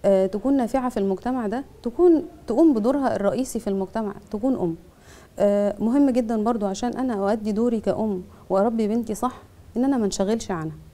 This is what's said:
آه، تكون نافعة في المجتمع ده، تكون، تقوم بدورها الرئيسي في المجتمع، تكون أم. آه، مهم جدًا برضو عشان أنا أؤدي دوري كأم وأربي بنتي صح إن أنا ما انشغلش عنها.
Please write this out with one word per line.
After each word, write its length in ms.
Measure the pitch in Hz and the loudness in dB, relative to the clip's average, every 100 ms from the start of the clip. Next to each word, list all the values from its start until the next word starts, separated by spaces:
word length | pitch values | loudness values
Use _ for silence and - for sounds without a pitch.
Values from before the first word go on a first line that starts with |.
آه، 220 | 202 196 190 | 4 4 2
تكون 300 | 208 254 277 | -2 0 0
نافعة 320 | 233 269 247 | 2 0 -2
في 80 | 233 | -2
المجتمع 500 | 196 190 240 254 214 | -2 -2 -4 -4 -4
ده، 180 | 233 285 - | -6 -8 -10
تكون، 420 | 240 233 359 320 - - - | -10 4 6 6 0 -14 -4
تقوم 280 | 226 330 | 4 4
بدورها 420 | 233 214 285 262 202 | 4 2 2 0 0
الرئيسي 440 | 202 226 254 233 | 0 0 -4 -6
في 80 | 208 | -4
المجتمع، 460 | 196 185 226 214 - - | -4 -4 -6 -6 -8 -10
تكون 240 | 214 247 | -4 -2
أم. 220 | 254 175 165 - - - - - - | 0 -2 -4 -12 -20 -20 -20 -20 0
آه، 360 | 202 202 202 - | 2 2 0 0
مهم 320 | 220 269 285 | 0 4 4
جدًا 340 | 247 226 220 | 2 0 -2
برضو 220 | 214 233 202 | 0 0 -2
عشان 300 | 196 247 - | -2 -4 -4
أنا 180 | 254 | -4
أؤدي 380 | 208 196 220 214 | -2 0 0 -2
دوري 280 | 208 240 226 | 0 0 0
كأم 420 | - - 220 185 - - - | -2 -2 -2 -4 -8 -20 -2
وأربي 380 | 190 214 226 208 | 2 2 2 0
بنتي 260 | 226 233 | -2 -4
صح 280 | 208 254 - - - - - | -4 -6 -8 -20 -20 -12 -2
إن 80 | |
أنا 120 | 262 262 | 0 2
ما 80 | |
انشغلش 460 | 202 - 190 226 - | 0 0 -2 -2 -4
عنها. 260 | 175 156 156 - | -6 -6 -10 -18